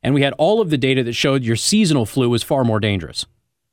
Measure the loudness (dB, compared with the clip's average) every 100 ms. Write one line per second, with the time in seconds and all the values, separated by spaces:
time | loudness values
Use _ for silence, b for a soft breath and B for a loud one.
0 | -2 0 0 0 0 2 0 0 0 0
1 | -2 -2 0 0 0 -2 0 2 2 2
2 | 0 0 0 0 0 0 0 0 0 -2
3 | -6 -10 -12 _ _ _ _